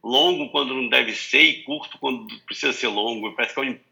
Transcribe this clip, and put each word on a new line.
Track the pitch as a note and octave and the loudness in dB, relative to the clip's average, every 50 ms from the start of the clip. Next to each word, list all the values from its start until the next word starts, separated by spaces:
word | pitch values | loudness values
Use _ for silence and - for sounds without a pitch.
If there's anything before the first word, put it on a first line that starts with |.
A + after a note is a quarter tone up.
| - | -4
longo | A2+ B2+ C3+ D#3 F3+ F3+ D3+ D3 B2 | -2 0 2 2 2 2 0 -2 -2
quando | - D3 C#3 B2+ C3 | -2 -2 -2 -2 -2
não | C3 B2+ A#2 | -4 0 2
deve | - C3 A#2+ A2 G#2+ | 2 2 2 2 -2
ser | - - - - C#3 | -6 -2 2 6 6
e | D#3+ D#3+ - - - | 6 6 4 0 -4
curto | C3 D3 D3 - - - - | -6 -6 -6 -6 -10 -10 -4
quando | - C3+ B2+ A#2 A2 A2 A2+ - | -2 -2 -2 -2 -4 -10 -14 -14
precisa | - - - - D3+ C#3 A#2+ | -12 -12 -8 -2 0 0 0
ser | - - A2+ | 0 0 0
longo. | G2+ G2+ G#2+ A#2 A2+ A2 G#2+ G#2+ - | 0 0 0 0 -2 -4 -6 -6 -4
Parece | - A#2 - - | -2 -2 -2 -2
que | C#3+ | -2
é | C3+ | -2
o | |
im-, | C3 B2+ - _ _ | -2 -4 -6 _ _